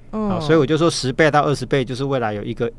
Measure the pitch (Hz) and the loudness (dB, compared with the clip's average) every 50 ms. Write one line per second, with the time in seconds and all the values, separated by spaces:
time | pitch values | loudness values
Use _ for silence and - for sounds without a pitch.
0 | - - - 214 214 202 185 170 156 147 160 165 135 127 160 147 170 165 151 - | -14 -10 -6 -4 -2 -2 -2 -2 0 2 4 4 4 4 2 2 2 2 0 0
1 | - 127 135 - 160 151 139 147 143 151 139 - 127 - 147 139 127 107 127 117 | -2 -2 0 2 2 4 4 4 2 2 0 -2 -2 0 0 0 0 -2 -4 -6
2 | 139 139 135 131 117 107 107 104 104 120 113 - 120 117 - | -4 -2 -2 -2 -2 -2 -4 -4 -6 -6 -6 -4 -4 -4 -4